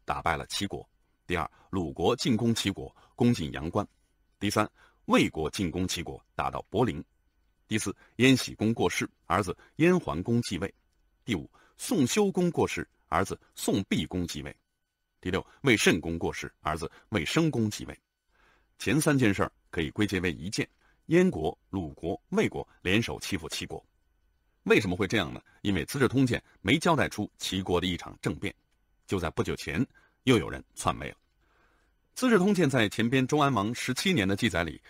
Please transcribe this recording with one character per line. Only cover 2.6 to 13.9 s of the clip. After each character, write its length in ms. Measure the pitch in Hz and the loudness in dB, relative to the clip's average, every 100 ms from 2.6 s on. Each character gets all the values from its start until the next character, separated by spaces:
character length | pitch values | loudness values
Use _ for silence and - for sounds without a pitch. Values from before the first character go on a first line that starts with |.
| 98 | -2
国， 240 | - 67 _ _ | -4 -8 _ _
攻 180 | - 120 | 0 2
进 180 | 113 73 | 2 -2
阳 180 | 65 80 | -6 -4
关。 180 | 104 95 _ _ _ _ - | -4 -4 _ _ _ _ -6
第 120 | 101 | -2
三， 200 | 110 104 _ _ _ - | 0 0 _ _ _ 2
魏 240 | 233 101 | 2 2
国 180 | 80 76 | 0 -4
进 220 | - 87 | -2 -2
攻 180 | 85 92 | 0 -2
齐 140 | - | -4
国， 200 | 73 65 _ | -8 -12 _
打 160 | - 69 | -6 -4
到 100 | 64 - | -4 -4
柏 160 | 98 | 0
林。 180 | 120 76 - _ _ _ _ _ - | 0 -2 -10 _ _ _ _ _ -4
第 120 | 110 | -4
四， 180 | 101 - _ - | -4 -10 _ 2
燕 200 | 127 127 | 6 6
喜 180 | - | 2
公 200 | - 107 | -2 -2
过 160 | 117 92 | 2 0
世， 180 | - - _ | 0 -6 _
儿 180 | - 90 | -2 0
子 140 | 90 - - - | 0 -6 -10 0
燕 220 | 165 180 | 2 2
桓 240 | - 76 | 0 -4
公 200 | 98 120 | 0 0
继 160 | - 80 | 0 -4
位。 120 | 95 - _ _ _ _ | -6 -10 _ _ _ _
第 100 | - | -6
五， 160 | 90 - _ _ - | -6 -6 _ _ -12
宋 280 | - 202 123 | -2 2 2
休 240 | 214 202 | 4 2
公 200 | 185 175 | 2 0
过 180 | - 95 | 2 0
世， 180 | 85 - _ - | -2 -8 _ -2
儿 160 | 82 | 0
子 160 | 95 - _ | 0 -6 _
宋 280 | - - 135 | -8 -2 -2
毕 200 | - | 0